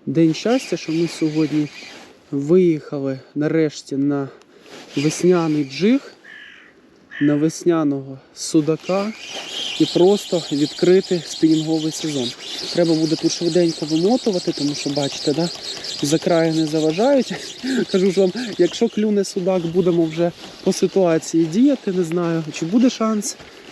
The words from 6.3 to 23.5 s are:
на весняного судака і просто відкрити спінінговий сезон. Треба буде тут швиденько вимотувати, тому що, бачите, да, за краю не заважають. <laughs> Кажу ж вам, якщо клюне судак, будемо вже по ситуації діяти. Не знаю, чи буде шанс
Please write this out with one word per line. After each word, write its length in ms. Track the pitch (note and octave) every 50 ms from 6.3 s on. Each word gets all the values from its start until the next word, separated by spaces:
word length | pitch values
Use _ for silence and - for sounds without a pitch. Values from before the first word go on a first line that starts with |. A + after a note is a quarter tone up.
| - - - - - - - - _ _ _ _ _ _ _ _ - -
на 140 | D3 D3 D3
весняного 840 | D3 D3+ D#3+ - - F3+ F3 E3+ D#3+ D#3 C#3+ C#3 C#3 C3+ C3+ C3+ C3 - _ _
судака 760 | - - - - D#3+ D3 D3 D#3+ D3+ - - F3+ G3 G3+ - A2+ - - - - - - - - - - - - -
і 60 | D#3
просто 580 | - - - F3 F#3+ G#3 G3+ - - - E3+ D3+ -
відкрити 680 | D3+ C#3+ D3 C#3+ - - F3+ F3 F#3 F#3+ F#3 - F#3 E3+ D3+
спінінговий 680 | - - - - D#3+ D#3+ D#3 D#3 D#3 D#3+ D#3+ D3+ D#3+
сезон. 400 | D3+ - - D#3 D3 C#3 A#2+ B2 - - - - - - - - -
Треба 220 | E3+ F3 E3 E3
буде 200 | D#3 D#3+ D#3 D#3+
тут 160 | - - E3
швиденько 540 | - - E3+ E3+ D#3+ F3+ F3 E3 D#3+ - E3
вимотувати, 680 | D3 D#3 D#3+ F3 G3+ B3 C4 - A#3+ F#3+ F3+ - F3
тому 240 | D#3 - C#3 D3 D3
що, 140 | - - C#3+
бачите, 440 | C#3 D3 C#3+ C3+ - - - D#3+ C#3
да, 160 | D#3 E3+ E3+ - - - - - - - - - -
за 160 | - C#3+ D#3
краю 360 | D#3+ - F#3 F3 E3 E3 E3 D#3
не 120 | D#3+ D#3+
заважають. 680 | D3+ D3+ D#3+ D#3 D#3 D#3 F3 A3+ C#4 C#4+ C4+ A#3 - F#3 - - - - - -
<laughs> 280 | B3+ C4 A#3 F3+ -
Кажу 200 | - F#3+ F3+ G3+
ж 80 | E3+ F#3+
вам, 120 | F#3+ F#3 - A3 B3+ A3 F3+
якщо 320 | - F3 F3 - - A#3 A3
клюне 340 | - G#3+ G#3 A3 G#3 G3+ F#3+
судак, 420 | - - G3 F3 F#3 F#3 F#3 E3
будемо 400 | E3+ D#3+ F#3 F3+ F3+ E3+ E3+ E3
вже 260 | D#3+ D#3 E3 E3+ F3 - - - - - - -
по 100 | G3 F#3
ситуації 720 | - - F3 - G3 F#3 E3+ E3 D#3+ - - - E3 E3+
діяти. 460 | D#3+ D#3 G#3+ B3+ D4 C4+ - - G#3
Не 120 | F3+ F#3 F3+
знаю, 400 | D#3+ E3 F3+ F3 E3+ E3 E3 D#3+ D#3 D3
чи 120 | - E3
буде 240 | D#3+ G3 B3 A#3+ B3+
шанс 460 | - - A3 A3 A3 G#3 G3+ - - - - -